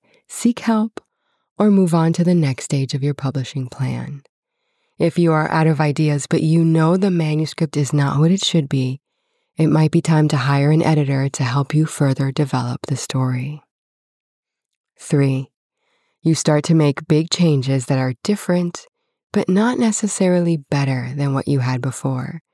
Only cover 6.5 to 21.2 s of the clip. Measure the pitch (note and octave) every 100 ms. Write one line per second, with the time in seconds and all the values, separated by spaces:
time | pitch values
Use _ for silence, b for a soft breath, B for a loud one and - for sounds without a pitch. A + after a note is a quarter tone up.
6.5 | E3 E3 D#3+ D#3+ F#3 G3 E3+ D#3 D3+ D#3
7.5 | - D#3 D3 C#3 D3 C#3 C#3 E3 F#3+ -
8.5 | E3+ C#3 C3+ B2+ C3+ _ _ _ _ _
9.5 | - D#3 D#3 D#3 E3 E3 D#3 D3+ D3 C3+
10.5 | C#3 C#3+ D#3 D#3 D3+ C#3 C3+ C3+ - B2+
11.5 | C3+ C#3 D3+ D#3 - C#3 C3+ C3+ C3 C#3+
12.5 | B2+ A#2+ B2+ - C3 - C3+ B2+ B2+ C3+
13.5 | D3+ - _ _ _ _ _ _ _ _
14.5 | _ _ _ _ _ - D3 C#3 C3+ C3+
15.5 | _ _ _ _ _ _ _ D#3+ D#3 -
16.5 | D3+ - D#3+ D3 C3+ - D#3 E3 - E3+
17.5 | C#3+ B2+ C3+ B2 C3 C3 B2 - G#3 -
18.5 | F3+ F3 - - _ _ _ _ G#3 -
19.5 | F#3+ A#3 B3+ A3+ G#3 G#3 - F#3 F3+ E3+
20.5 | D#3+ - C#3+ C3+ C3 B2 C#3